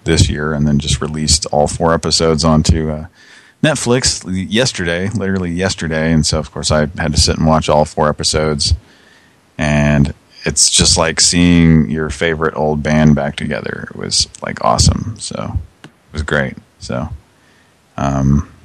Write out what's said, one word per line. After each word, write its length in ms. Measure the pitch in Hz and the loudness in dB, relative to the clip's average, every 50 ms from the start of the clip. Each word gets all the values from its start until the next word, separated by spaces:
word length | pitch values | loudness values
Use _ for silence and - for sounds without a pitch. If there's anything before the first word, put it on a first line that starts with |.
| - | -2
this 260 | - 82 80 - - | 0 2 2 2 2
year, 220 | - 73 76 78 | 0 -2 -4 -4
and 160 | 78 71 73 76 | -2 0 0 2
then 100 | 71 71 | 2 0
just 220 | 71 71 - - | 0 -2 -2 -4
released 460 | - 76 76 78 78 76 76 - - | -4 -6 -4 -4 -2 -2 -2 -2 -2
all 200 | - - 73 73 | -2 0 0 0
four 260 | 73 - - 82 82 | 0 0 0 0 2
episodes 520 | 82 80 - 82 76 - 82 80 80 76 80 | 2 0 0 -2 0 2 2 2 2 2 2
onto, 460 | 82 78 78 80 - - 80 78 78 | 2 2 4 4 4 2 2 0 -2
uh, 160 | 76 76 80 - - _ - - - - - - _ _ | -6 -8 -10 -14 -18 _ -20 -20 -20 -20 -20 -20 _ _
Netflix 600 | - 156 151 - - 117 120 127 127 - - - - - 92 92 95 78 | 0 0 0 0 0 2 2 2 2 0 -4 -4 -6 -6 -4 -4 -4 -2
yesterday, 600 | 98 110 131 127 - - 92 85 85 87 92 98 | 0 0 0 0 -2 -4 -4 -2 -2 -2 -2 -4
literally 420 | - 98 98 95 95 95 92 87 | -4 -4 -2 -2 -2 -2 -2 -2
yesterday, 600 | 85 85 95 95 - - 87 78 80 80 80 82 | -2 -2 -2 -2 -2 -4 -4 -4 -2 0 0 2
and 120 | 80 78 73 | 2 2 2
so, 140 | - - 78 | 0 -2 -2
of 140 | 73 - | -4 -6
course, 180 | - - 73 - | -10 -6 -2 0
I 160 | 78 76 76 73 - - | 2 2 0 0 -4 -4
had 140 | - 76 | -6 -2
to 80 | 73 78 | 0 2
sit 180 | - 87 78 - | 2 2 0 0
and 80 | 78 | 2
watch 220 | 78 78 78 78 - | 2 2 2 2 2
all 160 | 76 76 76 | 2 2 2
four 240 | 76 - - 78 76 | 0 0 0 0 0
episodes, 680 | 73 - 80 - - 78 78 78 76 71 69 - - - - - - _ _ _ _ _ _ _ _ _ _ _ _ | 0 -2 -4 -2 -2 0 0 0 -2 -2 0 0 -2 -2 -2 -10 -20 _ _ _ _ _ _ _ _ _ _ _ _
and 580 | - 76 76 73 73 73 73 73 71 71 71 - - _ _ _ - - | -6 -2 0 0 2 2 2 2 2 2 0 -2 -8 _ _ _ -8 -6
it's 260 | 82 78 - - - | -4 0 0 0 2
just 260 | - - 87 80 - | 2 2 2 4 4
like 240 | 87 82 80 80 - | 2 2 0 0 0
seeing 680 | - - - 87 87 87 87 85 82 82 80 80 76 - | 0 2 4 4 4 6 6 6 6 6 6 4 4 2
your 200 | 73 80 78 76 | -2 -4 -4 -4
favorite 460 | 73 - 87 85 80 76 82 71 - | -4 -2 -2 -2 0 0 -2 -2 -2
old 260 | - 78 76 76 73 | -2 -2 -2 -2 -2
band 340 | 71 76 76 78 78 78 73 | -2 0 2 4 6 6 4
back 180 | 71 69 71 - | 4 2 -2 -4
together. 540 | - - 71 71 52 - - - - - - | -6 -6 -6 -6 -6 -6 -8 -8 -10 -12 -14
It 60 | - | -12
was, 320 | - 50 50 - - - - - - | -10 -8 -4 -2 -2 -2 -4 -8 -10
like, 240 | 50 50 50 - - | -10 -10 -6 -2 0
awesome, 520 | - 60 - - - - - - 101 107 - | 0 2 2 2 2 2 0 -4 -8 -10 -10
so 400 | - - - - - - - - - - _ _ | -12 -10 -10 -8 -8 -6 -6 -8 -8 -10 _ _
it 300 | - - _ _ _ _ | -20 -20 _ _ _ _
was 100 | - 78 | -10 -8
great. 320 | 76 - 76 71 69 64 - - - _ _ _ | -4 -2 -2 -2 -2 -2 -6 -12 -18 _ _ _
So, 300 | - - 57 62 69 - - - _ _ _ _ _ _ _ _ _ _ _ _ _ _ _ | -12 -8 -6 -6 -6 -8 -10 -14 _ _ _ _ _ _ _ _ _ _ _ _ _ _ _
um, 520 | - 69 69 69 67 67 69 69 76 87 - - - | -4 -4 -2 0 0 2 2 2 2 0 -4 -12 -20